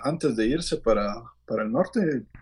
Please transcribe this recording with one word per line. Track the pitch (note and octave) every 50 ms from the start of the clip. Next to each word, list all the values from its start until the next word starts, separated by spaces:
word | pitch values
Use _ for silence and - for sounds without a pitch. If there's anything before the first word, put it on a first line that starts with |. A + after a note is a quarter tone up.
| -
antes | C#3 E3 E3 - C#3+ A2+
de | A2 A2
irse | A#2 C#3+ E3+ E3 - - -
para, | - A2+ G#2+ G#2 G#2 G2+ G2+ G#2+ - - _ _ _
para | - A2 G#2+ A2
el | G#2+ A#2
norte, | D3+ F#3+ - - A#3 F#3+ D#3 C#3+ A#2+ G#2+ _ _ -